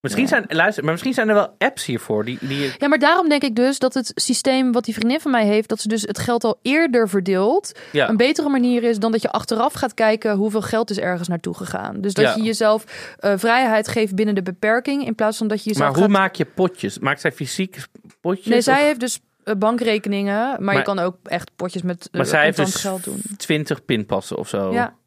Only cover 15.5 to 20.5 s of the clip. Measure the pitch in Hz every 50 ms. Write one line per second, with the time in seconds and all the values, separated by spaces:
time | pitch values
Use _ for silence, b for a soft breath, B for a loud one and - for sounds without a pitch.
15.5 | 208 208 - 214 214 165 143 143 139 165 190 208 202 196 190 185 190 - 165 -
16.5 | - - 185 180 185 - - 101 - - - 131 143 - - 165 - - - 127
17.5 | - - 190 185 - - 139 - _ - _ - _ _ _ 170 185 196 - 214
18.5 | 240 240 233 - 262 277 294 294 302 247 233 254 - - _ _ _ _ _ -
19.5 | 214 196 190 214 233 240 240 226 214 214 208 208 202 196 202 202 196 208 226 262